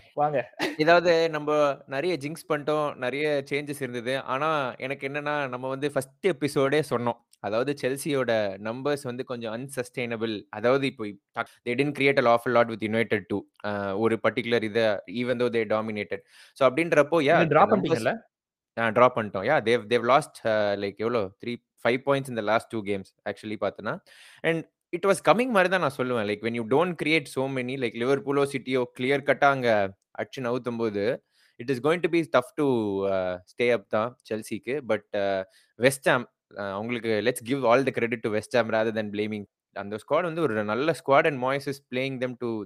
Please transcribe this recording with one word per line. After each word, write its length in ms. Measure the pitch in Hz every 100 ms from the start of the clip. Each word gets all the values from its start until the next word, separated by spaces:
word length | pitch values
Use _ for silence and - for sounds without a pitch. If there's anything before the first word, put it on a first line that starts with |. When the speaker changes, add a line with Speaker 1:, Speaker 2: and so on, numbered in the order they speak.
| -
Speaker 1:
வாங்க. 400 | - 147 143 - - - -
Speaker 2:
ஏதாவது 540 | 156 175 175 165 165
நம்ம 480 | 151 147 151 147 135 -
நிறைய 300 | 135 175 160
ஜிங்க்ஸ் 280 | 143 - -
பண்ணிட்டோம், 460 | 151 147 151 147
நிறைய 500 | - 123 135 151 143 139
சேஞ்சஸ் 320 | 143 147 139
இருந்தது. 380 | 131 123 117 135
ஆனா 540 | - 131 156 156 127 -
எனக்கு 320 | 131 143 139
என்னன்னா, 400 | 147 147 147 135
நம்ம 200 | 123 131
வந்து 240 | 135 143
ஃபர்ஸ்ட் 340 | 135 131 _ 196
எபிசோடே 560 | 143 143 147 135 151 143
சொன்னோம். 280 | 120 120 - _ _
அதாவது 340 | 104 110 135 139
செல்சியோட 480 | 127 139 139 139 120 113 104 98
நம்பர்ஸ் 440 | 107 120 135 143
வந்து 220 | 131 123
கொஞ்சம் 300 | 127 123 113
அன்சஸ்டெயினபிள். 800 | 113 139 135 120 - 120 117 113 104 -
அதாவது 380 | 107 117 139 135
இப்போ 180 | 113 107 98 _ 117 113 _
they 100 | 120
didn't 200 | 123 143 135
create 200 | 139 139
an 60 |
awful 280 | 120 117 131
lot 160 | 120 117
with 140 | 110
United 400 | 107 113 110 110 92
too. 120 | 101 - _
ஆ, 340 | 104 104 101 98
ஒரு 220 | 113 110
பர்டிகுலர் 400 | 110 110 117 117
இதை, 200 | 110 110 110 98 -
even 260 | 107 123 120
though 140 | 120
they 100 | 113 104
dominated. 500 | 107 110 104 98 98 - - -
So 100 | - 131
அப்படின்றப்போ, 480 | 131 170 147 143 170
yeah, 180 | 139 165
Speaker 1:
நீங்க 60 |
டிரா 180 | 160 151
Speaker 2:
the 80 | 208
numbers 0 |
Speaker 1:
பண்ணிட்டீங்கல்ல? 420 | 208 165 160 110 226 - _ _ _ _ -
Speaker 2:
ஆ, 100 | 117
டிரா 200 | 107 123
பண்ணிட்டோம். 320 | 123 104 95 107
Yeah, 140 | 151
they've, 240 | 110 117 107
they've 220 | 117 117
lost, 260 | 139 147 -
uh, 300 | 113 107 104 101
like, 200 | 101 95
எவ்வளோ? 260 | 110 120 92 -
த்ரீ, 100 | 117 120 _ _
ஃபைவ் 260 | 120 123 143
பாயிண்ட்ஸ் 240 | 139 135
in 60 | 117
the 80 |
last 300 | 104 113 -
two 80 | 113
games, 260 | 98 98 95 _ 104
actually 280 | 101 110 107
பார்த்தோன்னா. 340 | 101 - 104 165 - - - -
And 180 | 160 165 - _ _ 175
it 100 | 196
was 160 | 185
coming 260 | - 180 254
மாதிரி 180 | 208 180
தான் 120 | 185
நான் 160 | 151 -
சொல்லுவேன். 320 | 127 120 104
Like, 140 | 104
when 160 | 113 117
you 80 | 110
don't 260 | 135 180 165
create 220 | 151 160
so 220 | 135 - 135
many, 280 | 135 123 135
like, 200 | 120 113
லிவர்பூலோ, 480 | 123 139 135 139 139
சிட்டியோ 300 | 139 123 131 123 -
கிளியர் 240 | 127 139
கட்டா 280 | 139 135 143
அங்க 440 | 135 120 107 98 98 _ -
அடிச்சு 220 | 107 -
நவுத்தும் 380 | 123 123 120 117
போது, 460 | 113 101 104 147 _ _ _ -
it 100 | 120
is 100 | 123
going 200 | 147 175
to 80 | 170
be 100 | 170 160 127
tough 160 | - -
to, 100 | 143 120 104 98 98
uh, 300 | 95 92 90
stay 260 | - - 120
up 160 | 117 -
தான் 300 | 110 117 123
செல்சிக்கு. 540 | - 110 107 107 - 147 117
But, 160 | 107 - 104
uh, 280 | 98 98 95 _ _
வெஸ்ட் 340 | - 123 139 180
ஹாம் 200 | 135 - _ _ -
அ 140 | 101
அவங்களுக்கு 500 | 98 113 120 113 107
let's 240 | 110 127 113
give 160 | 139
all 220 | 120 123 131
the 60 |
credit 300 | 117 113 117
to 80 | 113
West 260 | 107 - 123
Ham 140 | 110
rather 260 | 110 113 110
than 140 | 107
blaming. 340 | 104 107 107 98 _ _
அந்த 240 | 98 101 107
ஸ்குவாட் 260 | - 151
வந்து 200 | 180 160
ஒரு 220 | 151 107
நல்ல 280 | 104 110 156
ஸ்குவாட் 340 | - - 139 165
and 180 | 135
Moyes 240 | 127 139 143
is 260 | 135 _
playing 240 | 123 135 131
them 160 | 127 120
to 240 | 120 110